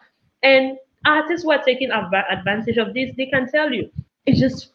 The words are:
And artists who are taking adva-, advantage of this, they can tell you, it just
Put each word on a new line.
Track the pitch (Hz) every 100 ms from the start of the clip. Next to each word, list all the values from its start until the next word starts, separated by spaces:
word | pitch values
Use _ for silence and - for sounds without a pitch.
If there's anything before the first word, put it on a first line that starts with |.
| _ _ _ _
And | 269 269 262 269 - _ 285
artists | 302 302 339
who | 320
are | 285
taking | 262 254 262
adva-, | 220 180 190 185
advantage | 190 185 208 226 233
of | 208 233
this, | 254 254
they | 269
can | 277 254
tell | 302 302
you, | 233 - - - _ -
it | -
just | 262 - -